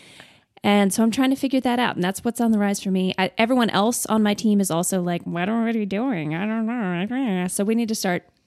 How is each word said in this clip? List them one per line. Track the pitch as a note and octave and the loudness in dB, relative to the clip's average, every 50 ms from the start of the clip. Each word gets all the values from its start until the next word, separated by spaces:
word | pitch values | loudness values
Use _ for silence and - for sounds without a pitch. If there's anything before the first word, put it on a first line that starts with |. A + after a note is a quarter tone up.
| - - - - - - - _ _ _ _ - - | -20 -20 -20 -20 -20 -20 -20 _ _ _ _ -4 0
And | G#3 G3+ G#3 G3+ F#3+ - | 2 4 4 4 4 2
so | - A3+ | 2 2
I'm | A3+ | 2
trying | G#3+ C4+ C4 C4 | 2 2 2 2
to | C4+ | 2
figure | C4+ - B3+ C4+ C4 B3+ | 0 0 0 0 0 0
that | B3+ A#3+ A#3+ | 0 0 0
out. | A#3+ - - | 0 -2 -2
And | - F3 | -2 -2
that's | F3+ G3 - - | -2 -4 -4 -4
what's | A#3+ A3+ - | -6 -2 0
on | A#3 A#3 A3 | 2 2 2
the | G#3 | 2
rise | G3+ G3+ G3+ - | 2 0 0 -2
for | - G3+ | -2 -2
me. | F#3 F#3+ F#3 F#3 - - | 0 0 0 0 0 0
I, | F#3+ - - | -2 -2 0
everyone | - A3+ A3+ C4 B3 A#3 G3+ | 0 0 2 4 2 2 2
else | - F#3 G3+ A#3 A#3+ - - | 2 2 0 0 0 -2 -2
on | - A3 A3 G#3+ | 0 0 2 2
my | G#3 G#3 | 2 2
team | - - G#3+ G#3 G3+ | 2 2 2 4 4
is | G3 F3+ | 2 2
also | D#3+ E3 F3+ - G3 F#3 F3 | 0 0 0 0 0 -2 0
like, | F3 F3 F3 - | -2 -2 -4 -4
"What | F3+ E3+ E3+ F3+ G3+ | -6 -4 -4 -2 -2
are | A3+ A#3 A3+ | 0 0 0
we | A#3 A3+ A3 G#3 | 0 0 -2 -2
doing? | F#3+ G3 G3+ B3 C#4 A#3 E3 D3+ D3+ D#3 | -2 -2 -2 -2 -2 -2 -2 -2 -4 -4
I | E3 G3+ | -4 -2
don't | A3 A3 A3+ A3 | -2 -2 -2 -2
know." | A3 A#3+ B3 G#3 F3+ F3 E3+ F#3+ G#3+ B3 C4 C#4 A3+ F#3+ F3+ F3+ F#3 | -2 -2 -2 -2 -2 -2 -2 -2 -4 -4 -2 -2 -2 0 -2 -2 -2
So | - - G3+ | -2 -2 -2
we | G3+ A3+ | 0 0
need | A#3 A#3 G#3 | 0 0 -2
to | A3 | -2
start | - - F#3+ F3 - - _ _ _ _ | -2 -2 -2 -2 -2 -6 _ _ _ _